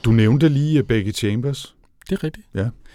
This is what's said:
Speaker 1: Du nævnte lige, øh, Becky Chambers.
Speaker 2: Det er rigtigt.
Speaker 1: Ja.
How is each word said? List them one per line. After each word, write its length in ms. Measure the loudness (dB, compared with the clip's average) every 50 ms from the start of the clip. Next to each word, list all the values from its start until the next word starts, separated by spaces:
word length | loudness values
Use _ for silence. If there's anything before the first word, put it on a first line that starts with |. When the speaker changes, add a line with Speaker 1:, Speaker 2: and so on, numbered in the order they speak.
| 0
Speaker 1:
Du 80 | 2
nævnte 360 | 4 4 4 4 4 4 2 2
lige, 300 | 2 2 0 0 0 0
øh, 60 | 0
Becky 280 | 0 0 -2 -2 -4
Chambers. 640 | -4 -4 -2 -2 -2 -2 -4 -4 -6 -8 -10 -16 _ _ _ _ _ _ -10 -8
Speaker 2:
Det 80 | -6 -6
er 60 | -6
rigtigt. 220 | -6 -10 -10 -16 _ -6
Speaker 1:
Ja. 140 | -4 -4 -4 -6 -10 -18 -20